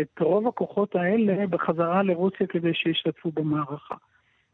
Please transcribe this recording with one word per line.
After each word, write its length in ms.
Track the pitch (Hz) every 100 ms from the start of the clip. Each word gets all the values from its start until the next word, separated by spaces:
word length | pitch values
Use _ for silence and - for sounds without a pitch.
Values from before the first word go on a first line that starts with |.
את 200 | 151 -
רוב 260 | 156 185 226
הכוחות 480 | - 180 - 208 185
האלה 520 | 175 220 214 190 202
בחזרה 560 | 170 165 165 170 175
לרוסיה 440 | 196 170 185 - 185
כדי 260 | 175 165
שישתתפו 580 | 165 165 165 170 151 170
במערכה. 640 | 156 156 151 147 147 - - _ _ _ _ _